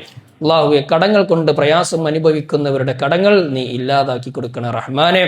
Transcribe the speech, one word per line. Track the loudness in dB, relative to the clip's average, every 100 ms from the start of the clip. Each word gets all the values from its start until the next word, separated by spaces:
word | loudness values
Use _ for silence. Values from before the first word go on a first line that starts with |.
| -8 -20
അല്ലാഹുവേ, | -20 _ 0 2 2 2 2
കടങ്ങൾ | 2 4 2
കൊണ്ട് | 2 2 2
പ്രയാസം | 2 2 2 0 -2 -2
അനുഭവിക്കുന്നവരുടെ | 0 0 0 -2 -2 -2 -2 -2 -2
കടങ്ങൾ | -2 2 4 2 2
നീ | -4
ഇല്ലാതാക്കി | -4 -4 0 0 0 -4 -8
കൊടുക്കണേ | -10 -10 -8 -6
റഹ്മാനെ. | -6 -6 0 2 2